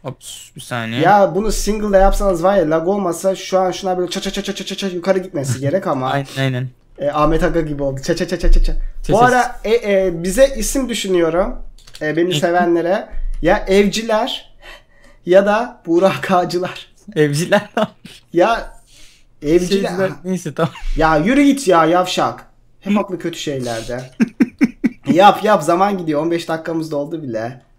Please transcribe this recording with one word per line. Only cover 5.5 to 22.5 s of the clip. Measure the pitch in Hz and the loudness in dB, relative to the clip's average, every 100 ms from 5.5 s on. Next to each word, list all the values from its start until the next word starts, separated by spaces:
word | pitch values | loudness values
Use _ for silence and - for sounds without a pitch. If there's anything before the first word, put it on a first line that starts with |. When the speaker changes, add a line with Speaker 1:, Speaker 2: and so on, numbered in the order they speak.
| 123 | -2
Speaker 1:
<laughs> | 139 | -2
Speaker 2:
gerek | 185 185 | -2 -2
ama. | 139 127 | -2 -2
Speaker 1:
Aynen, | 139 139 135 | -4 -4 -2
aynen. | 135 127 127 _ _ - | -2 -2 -6 _ _ -6
Speaker 2:
E, | 143 | -4
Ahmet | 151 151 160 | 2 2 2
Aga | 170 165 | 2 0
gibi | 151 143 | -2 -4
oldu. | 139 135 | -4 -4
Ça | - 165 | -4 -2
ça | 180 | -2
ça | - | 0
ça | - | 6
ça | - | 6
ça. | - 143 - - | 6 0 -4 -8
Speaker 1:
Ça | - | 0
Speaker 2:
Bu | 196 | 4
Speaker 1:
ça | |
Speaker 2:
ara, | 247 247 240 - | 4 4 0 -4
e, | 208 233 208 196 190 | 0 0 2 2 2
e, | 165 | -2
bize | 180 190 277 269 | -4 4 2 2
isim | 208 277 247 | -4 -4 -4
düşünüyorum. | 220 196 180 165 170 220 - - - - - | -4 0 2 2 0 -2 -6 -12 -16 -20 -8
E, | 156 151 | -4 0
beni | 180 | 0
Speaker 1:
Ne? | |
Speaker 2:
sevenlere. | 151 175 175 175 170 165 208 - - - - | 0 2 2 2 2 0 -2 -2 -4 -4 -2
Ya | 151 160 | 0 0
evciler | - 190 202 214 226 214 262 - - - - - _ _ - - - | 2 4 4 0 -2 -2 -2 -8 -14 -20 -20 -20 _ _ -20 -14 4
ya | 185 196 | 4 4
da | 214 247 - - | 0 -4 -10 0
Burak | 170 190 - - | 2 2 0 0
Ağacılar. | 185 175 175 180 - - _ - 156 | 0 0 -4 -6 -10 -20 _ -8 0
Speaker 1:
Evciler | 151 143 175 202 - - | 2 2 2 0 0 -4
ne | |
yapmış? | 214 _ - - _ | -4 _ -20 -20 _
Speaker 2:
Ya | 170 196 226 - - - - - _ _ _ | 2 2 2 -6 -18 -20 -20 -20 _ _ _
evciler. | 147 170 175 196 202 | 2 2 2 -2 -2
Speaker 1:
Şeyciler, | 175 190 151 | -2 -4 -4
neyse, | 180 185 156 | -6 -6 -6
tamam. | 139 165 - - - | -4 -4 -2 -4 0
Speaker 2:
Ya | 160 160 | 2 2
yürü | 180 269 | 2 4
git | 285 - 180 | 4 2 2
ya | 170 | 4
yavşak. | 160 180 180 - 131 117 - | 4 2 0 -2 -2 -4 -18